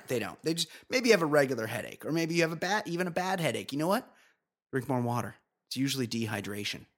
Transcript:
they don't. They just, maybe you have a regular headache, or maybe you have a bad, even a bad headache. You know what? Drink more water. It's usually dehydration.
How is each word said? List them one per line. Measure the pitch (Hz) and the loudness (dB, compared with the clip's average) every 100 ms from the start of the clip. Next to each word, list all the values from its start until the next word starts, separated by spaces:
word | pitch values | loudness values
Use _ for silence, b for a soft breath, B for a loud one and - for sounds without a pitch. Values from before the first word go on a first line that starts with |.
| - | -4
they | 123 | -4
don't. | 98 78 | -4 -4
They | 151 | -4
just, | 165 165 B - | -2 -4 B -2
maybe | 247 240 | 2 6
you | |
have | 202 | 6
a | 160 | 6
regular | 147 135 120 110 | 4 4 0 -4
headache, | 117 - - - | -6 -8 -10 -2
or | |
maybe | 165 165 170 | -2 2 2
you | |
have | 160 | 2
a | 165 | 0
bad, | 180 208 160 | -2 -2 0
even | 170 180 | -2 0
a | |
bad | 165 185 190 | 0 0 0
headache. | 156 110 98 | 0 0 -4
You | 139 | -2
know | 160 | 2
what? | 214 - b b b _ _ _ | 0 -2 b b b _ _ _
Drink | 131 123 | -6 0
more | 127 | 0
water. | 120 120 95 - _ _ _ | 0 -2 -4 -10 _ _ _
It's | 127 | -4
usually | 135 131 113 | -2 0 -2
dehydration. | 117 110 107 98 104 98 - - | -2 -2 -4 -6 -6 -6 -8 -14